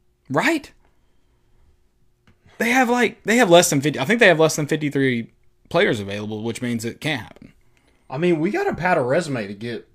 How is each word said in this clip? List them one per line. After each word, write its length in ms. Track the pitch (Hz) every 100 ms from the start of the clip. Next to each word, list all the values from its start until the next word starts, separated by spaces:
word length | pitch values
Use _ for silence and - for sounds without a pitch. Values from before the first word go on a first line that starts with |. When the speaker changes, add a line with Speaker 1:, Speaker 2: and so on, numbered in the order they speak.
| _ _ -
Speaker 1:
Right? 440 | 139 233 320 - _ _ _ _ _ _ _ _ _ _ _ _ _ _ _ _ _ _ -
They 120 | 220
have, 200 | 262 240
like, 320 | 247 240 -
they 140 | - 233
have 120 | 214
less 220 | 170 175
than 100 | 147
fifty, 180 | 147 139
I 60 |
think 160 | 131 233
they 60 | 220
have 120 | 156
less 160 | 156 156
than 100 | 147
fifty-three 640 | 156 147 139 135 117 110 _ _ _ -
players 280 | 170 208 123
available, 420 | 98 101 107 107
which 180 | 113 110
means 240 | 123 117
it 160 | 113 -
can't 220 | 147 139
happen. 300 | 98 - - _ _ _ _ _ -
Speaker 2:
I 80 | 135
mean, 200 | 175 165
we 100 | 170
gotta 240 | 339 403
pad 240 | 220 175 170
a 40 |
resume 440 | 123 151 160 127 98
to 80 |
get 340 | 101 117 117 -